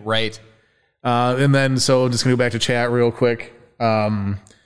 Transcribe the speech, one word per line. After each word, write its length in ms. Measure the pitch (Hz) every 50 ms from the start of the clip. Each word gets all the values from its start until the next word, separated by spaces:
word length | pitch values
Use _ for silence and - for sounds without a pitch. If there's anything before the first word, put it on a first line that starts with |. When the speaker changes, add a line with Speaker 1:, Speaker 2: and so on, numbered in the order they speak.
| 104
Speaker 1:
Right. 380 | 107 110 110 113 110 107 - - - _ _ _ _ _ _ _ _ _ _ -
Speaker 2:
Uh, 320 | 120 120 120 123 123 127 127
and 160 | 139 143 139
then, 240 | 135 135 131 131 127
so 280 | - - 135 127 127
I'm 60 | 127 120
just 120 | 117 -
gonna 100 | 131 127
go 40 | 123
back 140 | 123 120 117
to 60 | 117
chat 320 | - - 127 120 117 123
real 220 | 120 123 120 120 117
quick. 400 | - 127 120 117 117 - - - - - _ _ -
Um, 600 | 117 113 110 110 107 107 107 104 101 98 101 98 - - - _ _